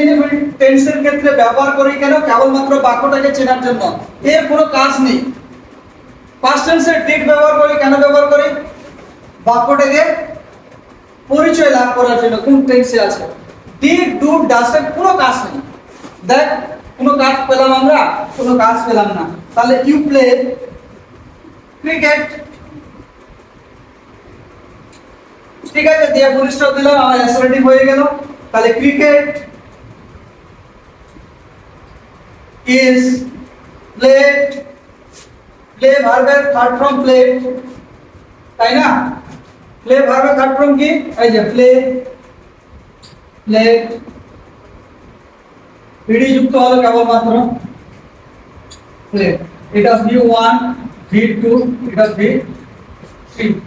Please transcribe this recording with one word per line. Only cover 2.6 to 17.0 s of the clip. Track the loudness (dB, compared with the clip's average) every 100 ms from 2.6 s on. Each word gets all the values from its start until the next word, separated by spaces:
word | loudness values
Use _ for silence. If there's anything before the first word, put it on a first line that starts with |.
| 0 0 0
বাক্যটাকে | 0 -2 0 -2 -2
চেনার | -2 -2 -2
জন্য, | -4 -4 -6 -12 -6 0
এর | 0 0
কোনো | 0 0 0
কাজ | -2 0 0
নেই। | 0 -4 -12 -18 -20 -20 -20 -20 -20 -20 -20 -20 -4
পাস্ট | -2 0 0
টেন্সের | 0 2 0 0
ডিড | -2 2
ব্যবহার | 2 2 2
করি, | 2 2
কেন | 2 2
ব্যবহার | 4 4 2
করি? | 2 0 -4 -12 -18 -20 -20 -20 -20 -20 -8 -2
বাক্যটাকে | 0 0 0 2 2 0 -2 -8 -16 -20 -20 -20 -20 -20 -20 -20 -16 -4
পরিচয় | 0 2 2 2 2
লাভ | 0 0
করার | 0 0
জন্য, | 0 -2 0
কোন | 2 2
টেন্সে | 0 2 0 -2
আছে। | -6 -12 -16 -20 -20 -20 -4
ডিড, | 0 0 -2 -2
ডু, | 0 0 2
ডাসের | 0 2 -2 -4 -2
কোনো | 0 0
কাজ | 0 -2
নেই। | -6 -12 -16 -20 -20 -20 -20 -12 -2
দেখ, | 0 0 -4 -10 -16 -18 -4